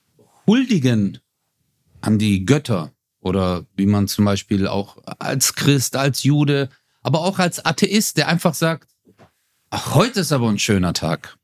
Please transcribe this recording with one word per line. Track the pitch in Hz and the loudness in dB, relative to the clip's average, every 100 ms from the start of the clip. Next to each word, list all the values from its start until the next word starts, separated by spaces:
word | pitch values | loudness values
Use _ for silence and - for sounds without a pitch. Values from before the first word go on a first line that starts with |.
| _ _ _ _ - | _ _ _ _ 2
Huldigen | 240 254 190 127 113 98 - _ _ _ _ _ _ _ _ | 2 2 2 2 2 0 -4 _ _ _ _ _ _ _ _
an | - 110 | -2 0
die | 107 98 | 2 0
Götter | 95 147 147 98 76 - _ _ | 2 0 0 -4 -6 -14 _ _
oder | 95 95 92 87 - - | -4 -2 0 -2 -6 -2
wie | 98 | 0
man | 101 98 | 2 0
zum | - | 0
Beispiel | 104 98 - 101 95 | 0 0 -2 -2 -2
auch | 98 101 - - - | -4 -8 -14 -18 -10
als | - 139 - | -6 -2 -2
Christ, | - - 143 - 131 | 0 2 2 0 -2
als | 139 127 | -2 0
Jude, | 135 147 147 143 135 - _ _ | 0 2 2 0 -4 -10 _ _
aber | - 151 | -2 0
auch | 175 196 | 0 0
als | 180 - | -2 -2
Atheist, | - 135 196 208 - - | -4 0 0 0 0 -2
der | 147 | 0
einfach | 170 175 | 0 0
sagt, | 143 165 165 _ _ _ _ - _ _ _ _ | 0 -2 -2 _ _ _ _ -20 _ _ _ _
„Ach, | - - | -10 0
heute | 135 240 214 | 2 2 0
ist | 156 | -2
aber | 143 117 | 0 2
ein | 101 | 0
schöner | - 98 90 | 2 2 0
Tag.“ | 82 80 80 - - | -2 -4 -4 -8 -20